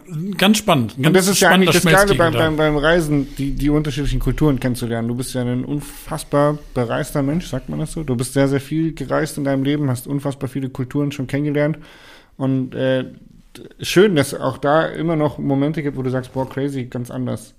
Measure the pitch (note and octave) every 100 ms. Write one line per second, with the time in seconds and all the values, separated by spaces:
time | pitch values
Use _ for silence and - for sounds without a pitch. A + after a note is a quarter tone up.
0 | - D#3 F#3+ F3+ F#3+ G#3+ - D3+ A2 C3+
1 | B2+ F#3 F#3 F#3 F#3 F3+ F3+ E3+ E3+ F#3
2 | G3+ F#3+ E3 D#3+ D#3+ D#3 D#3 D3 D3+ F3
3 | D#3 D3 C#3 - C#3 B2+ C#3+ D3 D3+ B2+
4 | C3+ B2+ C3 A#2+ D3+ B2+ B2+ B2 A#2 A#2
5 | A#2 B2 B2 C3 B2 B2 C3 C#3+ - -
6 | - D#3 - C#3+ D3 D3+ - C3 A#2 C3
7 | C#3 D3+ C#3 E3 - C3 - D3+ D#3 -
8 | C3+ B2 B2+ C#3 C#3 C#3 C3 D#3 D#3+ D3+
9 | B2 C#3 D3+ - C#3 C3+ C3+ D3+ C#3+ B2
10 | - C#3+ C#3+ C3+ C3 C#3+ C3 C3 B2+ D3
11 | C#3+ C#3+ B2+ C#3+ D3 C#3+ D3 D#3 - -
12 | - - _ - C3+ C3 B2+ A#2 C3 C3
13 | B2+ - - - _ - - - - E3+
14 | G#3 D#3 C3+ - C3+ A#2+ C#3+ D#3 D#3 -
15 | E3 D#3 D3+ - C#3+ C#3 C#3+ D#3+ C#3+ C3
16 | B2+ C3 B2+ C3+ B2+ - C#3 C#3 B2 B2+
17 | A#2+ C3 B2 A#2+ -